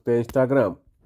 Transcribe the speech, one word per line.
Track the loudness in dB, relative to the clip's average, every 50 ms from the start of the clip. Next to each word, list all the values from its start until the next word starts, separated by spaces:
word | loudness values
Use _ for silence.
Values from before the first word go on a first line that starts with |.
| -4
ਤੇ | -2 0 0
Instagram। | 0 -2 -2 0 0 2 2 0 0 0 -2 -8 _ _ _ _ _